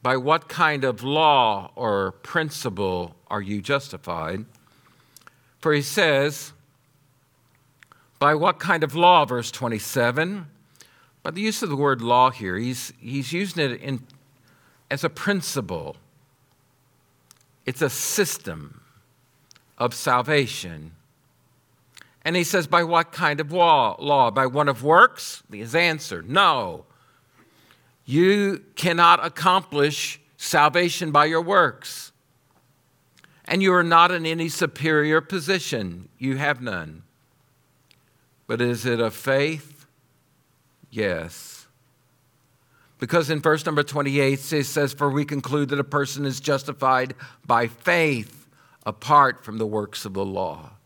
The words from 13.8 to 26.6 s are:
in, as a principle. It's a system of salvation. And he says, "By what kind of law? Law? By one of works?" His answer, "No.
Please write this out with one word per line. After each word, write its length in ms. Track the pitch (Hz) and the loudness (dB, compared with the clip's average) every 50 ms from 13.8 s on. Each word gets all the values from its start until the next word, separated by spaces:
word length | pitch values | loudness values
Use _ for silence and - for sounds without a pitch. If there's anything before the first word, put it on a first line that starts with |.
in, 260 | - 135 135 120 131 _ - _ _ _ _ _ _ _ _ _ _ _ _ _ _ _ | -8 -8 -8 -8 -10 _ -20 _ _ _ _ _ _ _ _ _ _ _ _ _ _ _
as 120 | - 139 - | -8 -4 -4
a 80 | 156 | -6
principle. 840 | - - - 196 202 190 156 - - 139 110 87 90 82 76 76 - - _ _ _ _ _ _ _ _ _ _ _ _ _ _ _ _ _ _ _ _ _ _ _ _ _ _ _ _ _ _ _ _ _ | -6 -4 -4 -2 -2 -2 -2 -4 -6 -6 -6 -6 -8 -10 -10 -12 -14 -16 _ _ _ _ _ _ _ _ _ _ _ _ _ _ _ _ _ _ _ _ _ _ _ _ _ _ _ _ _ _ _ _ _
It's 160 | - 123 - 160 | -8 -4 -2 -2
a 80 | 135 | -2
system 920 | - - - - - - 202 151 - - - - 82 78 73 71 - - _ _ _ _ _ _ _ _ _ _ _ _ _ _ _ _ _ _ _ _ | -2 -4 -6 -4 -2 -2 -2 -2 -2 -10 -10 -12 -12 -12 -12 -16 -20 -20 _ _ _ _ _ _ _ _ _ _ _ _ _ _ _ _ _ _ _ _
of 160 | 120 123 120 | -4 -4 -4
salvation. 960 | - - 147 127 123 123 151 156 147 135 110 - - - 90 82 76 76 80 82 _ _ _ _ _ _ _ _ _ _ _ _ _ _ _ _ _ _ _ _ - - _ _ _ _ | -4 0 0 2 2 2 2 0 0 0 -2 -6 -12 -12 -12 -14 -14 -16 -18 -20 _ _ _ _ _ _ _ _ _ _ _ _ _ _ _ _ _ _ _ _ -20 -20 _ _ _ _
And 120 | 156 170 | -2 -2
he 80 | 180 175 | -2 -2
says, 240 | - - 190 160 143 | 0 0 -2 0 2
"By 160 | - 170 170 | 2 2 2
what 260 | 165 170 165 165 - | 4 2 2 0 0
kind 300 | - - 180 151 147 143 | -4 -2 -2 -2 0 -2
of 100 | 156 143 | -6 -4
law? 460 | 165 180 170 170 156 143 123 107 92 - | 0 2 6 6 6 6 4 2 -2 -4
Law? 320 | - 143 143 139 131 117 | -2 0 4 4 4 4
By 160 | 101 131 135 | 4 2 0
one 220 | 131 123 147 147 143 | 2 2 0 0 0
of 160 | 135 110 123 | 0 -2 2
works?" 580 | 147 160 175 226 254 - - - - - - _ _ | 4 8 8 8 6 4 -4 -14 -14 -14 -16 _ _
His 240 | 107 101 110 117 120 | -14 -14 -12 -4 -2
answer, 480 | 165 170 175 160 151 - - 101 85 80 | 0 0 0 0 -4 -8 -10 -12 -12 -10
"No. 640 | 90 135 190 202 180 156 131 | -2 0 2 4 4 2 0